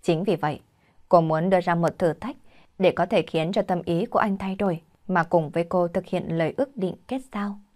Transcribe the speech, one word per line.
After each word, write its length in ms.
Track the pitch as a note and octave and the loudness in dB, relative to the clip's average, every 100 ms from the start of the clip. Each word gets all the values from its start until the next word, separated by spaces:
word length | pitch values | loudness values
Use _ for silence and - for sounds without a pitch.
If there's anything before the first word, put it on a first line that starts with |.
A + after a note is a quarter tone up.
Chính 220 | - E3 | 0 0
vì 120 | G3 E3+ | 0 0
vậy, 240 | D3+ D3 _ _ _ _ - | -2 -4 _ _ _ _ 4
cô 120 | F3 | 4
muốn 300 | D#3+ D#3 F3 | 6 2 2
đưa 100 | F#3 | 2
ra 140 | F3+ | 2
một 240 | E3+ E3+ - | 2 0 2
thử 140 | F3+ | 0
thách 240 | D#3 A3+ - - - _ _ | 0 -8 -12 -18 -20 _ _
để 140 | F#3+ | 2
có 140 | - E3+ | 2 0
thể 160 | G#3 | 0
khiến 300 | D#3+ E3 D#3+ | 0 -2 0
cho 100 | G3+ | -2
tâm 200 | G3+ F3 | 0 -2
ý 220 | - E3+ A#3 | -2 -2 0
của 120 | - | 0
anh 200 | G#3+ G3 | 0 -2
thay 160 | F#3+ F#3+ | -4 -2
đổi, 260 | G3+ E3 _ _ - | -2 -2 _ _ -4
mà 160 | F3+ | -2
cùng 260 | E3 F3 D3+ | 2 2 0
với 140 | E3+ | -4
cô 240 | E3+ F#3 F3 | -2 0 0
thực 180 | F3+ F3+ | -2 -4
hiện 320 | F3+ - E3 | -6 -4 -2
lời 160 | D#3+ - | -2 -2
ước 200 | C4+ C4+ | -4 -2
định 180 | F#3 E3 _ | -6 -6 _
kết 120 | C4 C4 | -10 -8
giao 260 | G#3 G3+ G3+ _ | -8 -8 -8 _